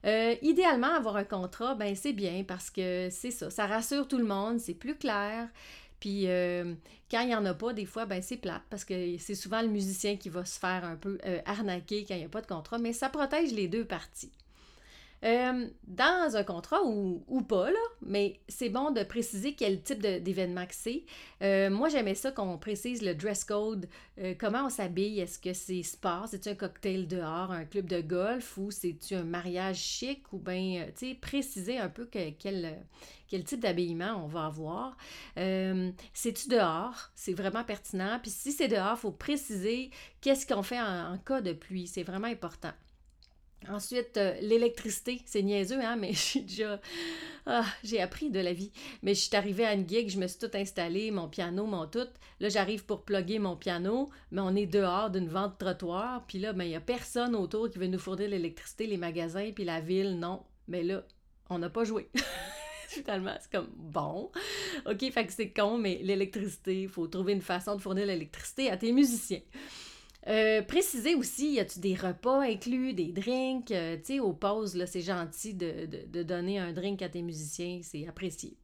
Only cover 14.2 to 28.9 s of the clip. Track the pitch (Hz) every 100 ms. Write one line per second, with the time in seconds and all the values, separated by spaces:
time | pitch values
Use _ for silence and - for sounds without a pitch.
14.2 | - - - - - - - - - -
15.2 | 220 240 254 254 233 - - 185 277 359
16.2 | 320 220 202 170 - 339 330 208 190 170
17.2 | - 262 196 196 214 415 466 - - 202
18.2 | 202 - - - 240 226 294 233 196 233
19.2 | 233 196 262 285 214 190 147 233 208 180
20.2 | 175 190 180 180 180 - 226 269 - -
21.2 | - - 196 196 196 202 311 294 208 196
22.2 | 269 269 196 165 214 202 240 240 202 160
23.2 | 202 202 - 208 214 208 175 - - -
24.2 | 185 180 220 233 277 - 190 175 202 214
25.2 | 175 - 180 180 - 185 165 - 190 175
26.2 | 226 190 208 196 190 - 202 190 175 180
27.2 | 160 165 185 175 156 202 180 175 156 180
28.2 | 202 247 240 - 196 196 175